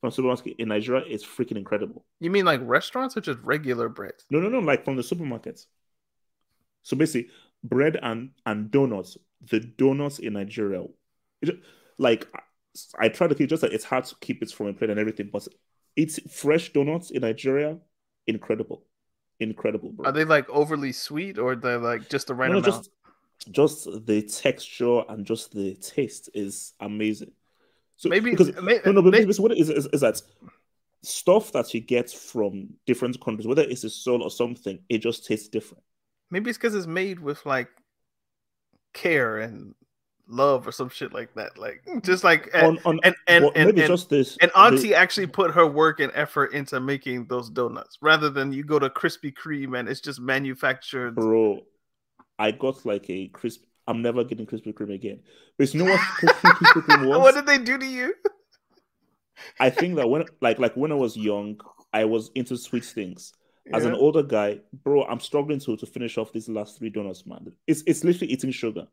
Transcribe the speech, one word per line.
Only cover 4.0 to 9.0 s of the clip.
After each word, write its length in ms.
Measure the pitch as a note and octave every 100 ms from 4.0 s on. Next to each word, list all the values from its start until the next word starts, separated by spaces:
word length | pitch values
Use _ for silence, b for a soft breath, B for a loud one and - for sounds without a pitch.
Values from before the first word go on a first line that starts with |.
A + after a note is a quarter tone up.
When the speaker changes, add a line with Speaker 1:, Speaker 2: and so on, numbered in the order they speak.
| G2 - _
Speaker 1:
No, 100 | D3
no, 80 | F#3+
no, 100 | B3+
like, 260 | F3 C3
from 120 | - C3
the 60 |
supermarkets. 640 | A#2 F3+ D#3 A2+ - - _ _ _ _ _ _ _ _ _ _ _ _
So 140 | - C3+
basically, 340 | D#3 B2 A#2 b b _
bread 340 | A#2+ B2 D3 D#3+
and, 280 | B2+ A2+ C3 _
and 260 | - G#2+ G#2+
donuts. 460 | C#3 C3+ G#2